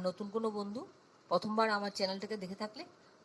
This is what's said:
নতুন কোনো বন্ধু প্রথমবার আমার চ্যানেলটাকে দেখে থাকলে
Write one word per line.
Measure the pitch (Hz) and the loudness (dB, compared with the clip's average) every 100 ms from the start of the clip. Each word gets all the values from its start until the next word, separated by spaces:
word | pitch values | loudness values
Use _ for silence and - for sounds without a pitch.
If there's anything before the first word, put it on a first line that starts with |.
| 180 | 2
নতুন | - 202 220 | -2 -2 0
কোনো | 220 208 | 0 0
বন্ধু | 202 226 392 - - - - | -4 -6 -10 -14 -20 -20 2
প্রথমবার | 175 214 220 220 208 | 2 4 4 4 4
আমার | 202 - | 0 0
চ্যানেলটাকে | 190 190 208 214 | 0 0 -4 -4
দেখে | 180 196 | -6 -6
থাকলে | 214 269 349 - - - | -6 -8 -14 -18 -20 0